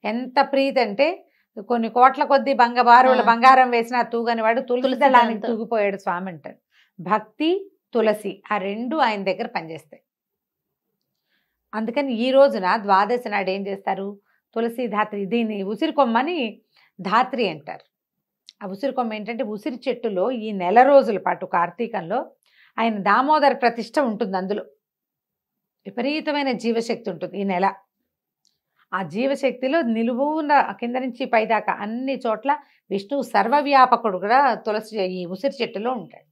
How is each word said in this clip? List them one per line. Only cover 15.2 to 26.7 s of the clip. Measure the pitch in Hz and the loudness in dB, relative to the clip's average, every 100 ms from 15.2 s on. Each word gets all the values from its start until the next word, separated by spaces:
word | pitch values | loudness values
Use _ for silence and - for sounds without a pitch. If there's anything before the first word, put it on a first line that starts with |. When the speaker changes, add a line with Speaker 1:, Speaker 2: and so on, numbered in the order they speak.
| 196 | -4
Speaker 1:
దీన్ని | 233 220 202 | -2 -2 -6
ఉసిరి | 196 226 320 | -8 -4 -4
కొమ్మని | 320 254 233 277 349 226 196 _ _ _ _ | 0 2 2 -2 -4 -6 -8 _ _ _ _
ధాత్రి | 185 214 254 247 208 | 0 0 0 -2 -4
అంటారు. | 156 135 - _ _ _ _ _ _ - _ | -4 -14 -18 _ _ _ _ _ _ -20 _
ఆ | 202 | -14
ఉసిరి | 196 277 | -6 -6
కొమ్మ | 262 240 | -4 -6
ఏంటంటే | 214 208 233 | -6 -10 -8
ఉసిరి | 226 208 311 247 - | -6 -6 -8 -8 -8
చెట్టులో | 233 233 190 208 | -6 -4 -2 -2
ఈ | 254 220 | -4 -6
నెల | 196 180 220 | -4 2 4
రోజుల | 262 277 226 196 | 8 6 6 -2
పాటు | - 180 185 | -4 -6 -4
కార్తీకంలో | 175 175 - 226 220 165 233 320 _ _ _ _ - | -2 -2 -4 -8 -6 -6 -6 -8 _ _ _ _ -4
ఆయన | 226 208 | -4 -2
దామోదర | 190 214 269 311 285 | 0 2 2 4 2
ప్రతిష్ఠ | 247 247 233 220 - | 2 -2 -2 -6 -2
ఉంటుంది. | 269 208 208 190 | -2 -2 -4 -4
అందులో | 180 208 - _ _ _ _ _ _ _ _ _ _ _ - | -4 -6 -8 _ _ _ _ _ _ _ _ _ _ _ -14
విపరీతమైన | 202 254 311 311 294 277 | -6 -4 -4 -2 -2 -2
జీవశక్తి | 247 226 | -2 -2